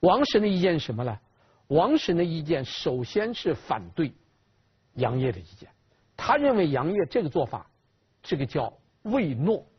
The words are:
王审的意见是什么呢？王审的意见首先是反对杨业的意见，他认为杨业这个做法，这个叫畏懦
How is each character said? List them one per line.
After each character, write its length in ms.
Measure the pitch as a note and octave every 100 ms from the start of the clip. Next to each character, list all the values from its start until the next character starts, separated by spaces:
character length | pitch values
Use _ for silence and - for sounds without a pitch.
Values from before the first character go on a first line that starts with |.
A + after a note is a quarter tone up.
王 220 | E3+ G#3 C#4+
审 140 | A3
的 80 | G#3
意 120 | F#3
见 140 | F3+
是 120 | E3 -
什 80 |
么 100 | A2+
呢？ 140 | B2 G2+ _ _ _ _ _
王 280 | C#3+ F#3+ D4+
审 180 | - E3+
的 80 |
意 200 | F3 E3
见 200 | D3+ D#3
首 400 | C3 - - B2+
先 300 | A#2+ G#3 G#3+
是 220 | A#3+ - C3+
反 340 | - A2 F2 -
对 180 | D3+ - _ _ _ _ _ _ _ -
杨 220 | A#2+ B2
业 140 | B2+
的 80 | G2+
意 40 | - -
见， 100 | - _ _ _ _ -
他 200 | - D4
认 200 | C#4+ A#3
为 140 | E3+
杨 220 | C3+ C#3
业 40 | G#3 E3
这 140 | B3+
个 60 | E3+
做 140 | F3
法， 220 | C#3+ A2+ - _ _ _ _ _
这 160 | - D#3+
个 80 | C3
叫 260 | D3 A2+ - _ _
畏 320 | G#3+ C4 F#3 A#2
懦 280 | D#3 G#3+ -